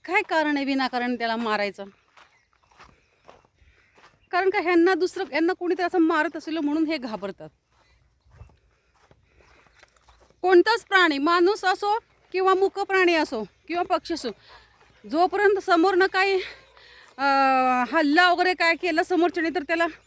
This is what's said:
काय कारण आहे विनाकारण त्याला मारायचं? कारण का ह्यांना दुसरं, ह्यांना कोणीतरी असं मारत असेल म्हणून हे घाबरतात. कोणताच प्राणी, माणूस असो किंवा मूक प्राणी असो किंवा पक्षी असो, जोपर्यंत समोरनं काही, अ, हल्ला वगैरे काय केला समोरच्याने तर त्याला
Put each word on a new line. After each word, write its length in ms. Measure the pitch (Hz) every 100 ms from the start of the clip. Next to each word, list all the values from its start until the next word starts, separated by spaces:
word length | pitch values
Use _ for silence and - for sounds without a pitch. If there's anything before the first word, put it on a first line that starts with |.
काय 180 | - 392
कारण 340 | 381 339 302 285
आहे 80 |
विनाकारण 500 | 269 269 254 254 247
त्याला 220 | 240 233 226
मारायचं? 480 | 226 208 202 190 196 _ _ - - _ _ _ _ _ - _ _ _ - - _ _ _ _ _ _ - _ _
कारण 200 | 359 381
का 100 | 392
ह्यांना 340 | 330 349 349
दुसरं, 300 | 349 349 359 381
ह्यांना 220 | 294 330
कोणीतरी 340 | 359 359 359 349
असं 120 | 359
मारत 380 | 320 320 320 320
असेल 220 | 320 320
म्हणून 280 | 285 311 311
हे 100 | 311
घाबरतात. 520 | 240 214 196 190 156 _ _ _ _ _ _ _ _ - - _ _ _ _ _ _ _ _ _ _ _ _ _ - _ _ _ _ _
कोणताच 420 | 359 359 403 453
प्राणी, 340 | - 381 339 277
माणूस 460 | 302 349 349 427
असो 340 | 370 381 403 453 _ _ _
किंवा 220 | 370 370
मूक 260 | 381 392 392
प्राणी 340 | 392 381 359
असो 300 | 330 - 226 214 _ -
किंवा 140 | 339
पक्षी 320 | 359 339 -
असो, 140 | 330 240 - - - _ _ _ _ 208
जोपर्यंत 480 | 285 359 392 403 403
समोरनं 480 | - 349 370 370 381
काही, 280 | 381 392 381 - - _ _ - - - -
अ, 60 | 277 269 269 262 254 254 240
हल्ला 400 | 302 294 311 359
वगैरे 220 | 349 359
काय 200 | 359 339
केला 280 | 339 359 320
समोरच्याने 460 | 359 359 339 339 330
तर 80 | 359
त्याला 240 | 285 339 339 -